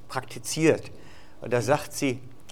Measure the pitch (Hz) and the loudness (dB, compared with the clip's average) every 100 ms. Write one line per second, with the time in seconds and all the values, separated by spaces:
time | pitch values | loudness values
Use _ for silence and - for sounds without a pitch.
0 | - 131 - 127 - 151 156 107 - - | -6 -6 -6 -8 -4 4 6 6 2 -12
1 | - - - - - 120 110 143 - - | -12 -14 -14 -10 0 2 4 2 0 0
2 | 143 120 - - - | 0 0 -6 -12 -12